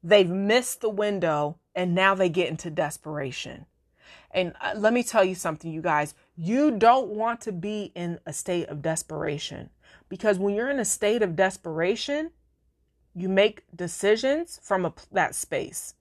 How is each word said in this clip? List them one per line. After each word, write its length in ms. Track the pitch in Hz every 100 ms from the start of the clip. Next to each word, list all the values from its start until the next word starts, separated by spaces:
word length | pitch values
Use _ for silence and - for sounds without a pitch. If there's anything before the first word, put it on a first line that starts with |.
They've 260 | 170 208 180
missed 520 | 185 196 233 247 -
the 80 | 220
window, 680 | 202 208 202 170 151 147 165 _
and 220 | 185 180 175
now 200 | 185 190
they 120 | 185
get 220 | 165 160
into 200 | 156 175
desperation. 960 | 156 151 - 156 147 139 - - 123 - _ _ _ - - _
And, 240 | - 180 -
uh, 140 | - 208
let 160 | 214
me 100 | 240
tell 220 | 240 226
you 100 | 190
something, 380 | 185 170 156 165
you 100 | 160
guys. 320 | 170 151 151 - _ -
You 340 | 165 240 302
don't 380 | 220 226 254 240
want 320 | 214 226 233
to 120 | -
be 400 | 180 202 214 202 -
in 240 | 175 170 -
a 80 |
state 340 | 151 - 175 -
of 140 | 147
desperation, 880 | 156 160 - 156 156 151 - - - _ _ - _
because 280 | 190 220 190
when 160 | 202
you're 160 | 202 247
in 120 | 285
a 40 | 214
state 360 | - 208 233
of 160 | 202 165
desperation, 960 | 190 190 170 156 175 226 - 285 320 _ _ _ _ _ _ _ _ 175
you 140 | 185
make 340 | 190 214 214 _
decisions 840 | 165 180 - 196 220 262 294 339 -
from 240 | - 190 175
a, 80 | - -
that 200 | 185 160
space. 600 | - - 139 135 165 - -